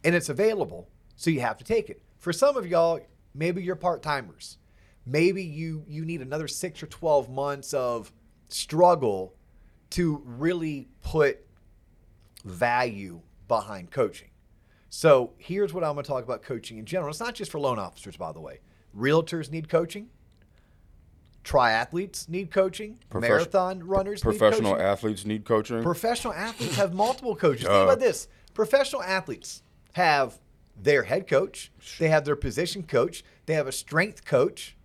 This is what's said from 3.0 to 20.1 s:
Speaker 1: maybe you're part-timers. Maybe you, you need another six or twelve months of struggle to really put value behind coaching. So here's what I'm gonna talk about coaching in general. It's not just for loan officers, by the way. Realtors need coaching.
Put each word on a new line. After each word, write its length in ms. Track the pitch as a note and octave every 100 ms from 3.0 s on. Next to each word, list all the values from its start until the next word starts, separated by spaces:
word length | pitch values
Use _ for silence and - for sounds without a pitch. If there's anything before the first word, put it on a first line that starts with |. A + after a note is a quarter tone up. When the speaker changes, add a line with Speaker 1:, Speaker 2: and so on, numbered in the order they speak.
| - _ _
Speaker 1:
maybe 280 | C#3 E3 F3+
you're 140 | F3+ F#3
part-timers. 800 | F3+ E3 D3+ C#3 G2+ - - - _ _ _ _
Maybe 380 | B2 D3 F3 F#3+
you, 420 | F3 D3+ E3 D#3 D3+
you 160 | D3+
need 160 | D#3+ E3
another 240 | C3 D3+ D3
six 360 | - F#3 -
or 40 | E3
twelve 420 | - D#3+ C#3+ A#2+
months 460 | C3 C#3+ C#3 C3+
of 380 | C#3+ B2 A#2 G2 _ _ _ _
struggle 840 | - - D#3 F3+ E3+ B2 F#2+ F#2 _ _ _ _ _ _
to 320 | F3 E3+ D3
really 640 | C3+ A#2+ D#3+ F3+ D#3+ C#3+ - _
put 420 | - D#3 C#3+ - _ _ _ _ _ _ _ _ _ -
value 760 | F#2+ F2+ A#2+ A#2+ B2 G2+ F#2+ E2+ _ _ -
behind 420 | A2+ G#2 G2 F2
coaching. 380 | C3+ G#2+ - - _ _ _ _ _ _
So 420 | - D#3+ C3+ A#2+ -
here's 340 | - F#3+ G3
what 100 | F3
I'm 60 | D#3+
gonna 80 | C#3+
talk 200 | C#3+ C3
about 200 | A#2+ A2+
coaching 360 | - A#2+ - A2
in 60 |
general. 260 | G#2+ F3+ D3
It's 80 | D3+
not 140 | A#3
just 160 | A#3 D3+
for 80 | D#3
loan 200 | C#3 A2+
officers, 380 | F#2 - G2+ -
by 160 | E2
the 80 | D#2+
way. 200 | D2 C2+ _ _ _ G2+
Realtors 540 | C3 D#3+ D#3+ E3+ C#3
need 180 | D#3+ D#3
coaching. 420 | E3 E3+ - -